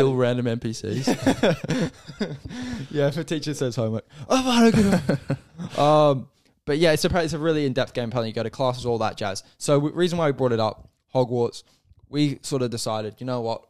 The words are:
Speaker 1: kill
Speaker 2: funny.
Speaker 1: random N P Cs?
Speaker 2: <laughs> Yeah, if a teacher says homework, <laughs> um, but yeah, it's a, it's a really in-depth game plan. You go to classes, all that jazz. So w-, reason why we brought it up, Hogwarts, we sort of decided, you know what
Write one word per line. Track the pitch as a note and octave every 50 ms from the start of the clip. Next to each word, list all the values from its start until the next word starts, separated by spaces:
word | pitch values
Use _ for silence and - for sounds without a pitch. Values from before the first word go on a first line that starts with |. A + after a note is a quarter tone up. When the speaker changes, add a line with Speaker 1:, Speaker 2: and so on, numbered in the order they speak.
Speaker 1:
kill | C#3 C3+
Speaker 2:
funny. | C3+ B2+
Speaker 1:
random | B2+ A#2+ B2 B2 A#2+ B2
N | A#2 A#2+
P | - A#2 A2
Cs? | - - G2 G#2 A#2+ C3+ -
Speaker 2:
<laughs> | - - - C4+ - - - G3+ E3 - - - - B3+ F#3+ C3+ - - - - C#3+ - G#3 E3+ D3 C#3 - - - B3 B3+ B3 B3 A3+ C#3 -
Yeah, | - D3 C#3+ C#3
if | B2+ E3+
a | D#3
teacher | - E3+ D#3 C3+ D3+ D3
says | - C#3+ B2+ A2+
homework, | - A2+ A2 A2 A2 - _ - D3+
<laughs> | C#3 - A3 C4 B3+ C4 A#3+ A#3+ A#3 A#3 A3+ A3+ G#3 G3 G3 F3+ D3 - D3 C#3 - - C#3 - - _ _ E3 F3 F3+ - -
um, | C#3+ D3 D3+ D3+ D3+ D3 C#3 B2+ G#2 - _ _ _ _ _ _ _
but | - C#3+ D3
yeah, | F3 E3 D#3
it's | D3+ -
a, | F3+ F3 F#3 E3
it's | D#3 D3+
a | D3+
really | D3 E3 D#3+ D3+ D3
in-depth | C#3 B2+ C3 B2+ - -
game | B2+ A#2+ A2+
plan. | G#2+ B2+ A2+
You | A2+ G#2
go | A#2 A2+
to | A2+
classes, | - - C#3 B2+ B2 B2 A#2+
all | B2 A#2 A2+
that | A2 G#2 - -
jazz. | A2 G2+ F#2+ - - _ _ _
So | - - D3
w-, | C#3+ C#3+ D3+ -
reason | D#3 F3 F3+ E3 F3
why | E3 D3
we |
brought | C#3 A#2+ C3 B2+
it | A#2 A2
up, | A2 G#2+ - - - - _ _ _ _ _
Hogwarts, | C3 B2+ A2+ B2 A#2+ A#2+ A2+ - - - _ _ _ _ _ _ _ _ _
we | - C#3+ D3+ D3 C3+ -
sort | - - D3 C3+
of | B2+ A#2+
decided, | A2 A#2 - B2 A2 A2 A2 G#2+ G#2 _
you | B2
know | B2+ B2+ B2
what | A#2 A2+ A2+ - - _